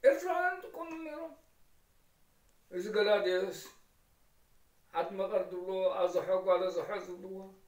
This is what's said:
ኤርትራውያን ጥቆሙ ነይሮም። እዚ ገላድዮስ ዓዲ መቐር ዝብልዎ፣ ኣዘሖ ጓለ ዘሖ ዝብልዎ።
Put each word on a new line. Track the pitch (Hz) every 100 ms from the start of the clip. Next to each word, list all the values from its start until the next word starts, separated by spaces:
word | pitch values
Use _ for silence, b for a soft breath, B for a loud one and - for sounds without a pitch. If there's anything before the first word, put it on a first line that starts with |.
ኤርትራውያን | 262 330 359 359 359 359
ጥቆሙ | - - 330 320
ነይሮም። | 320 302 320 277 _ _ - - _ _ _ _ _ _ _ _ _
እዚ | 180 202
ገላድዮስ | 208 208 208 180 185 190 165 - - - _ _ _ _ _ _ _ _ _ _
ዓዲ | - -
መቐር | 196 196 208 185
ዝብልዎ፣ | 180 180 190 185
ኣዘሖ | 185 180 175 165 185
ጓለ | 185 180 185
ዘሖ | 175 160 202
ዝብልዎ። | 180 180 190 190 190 -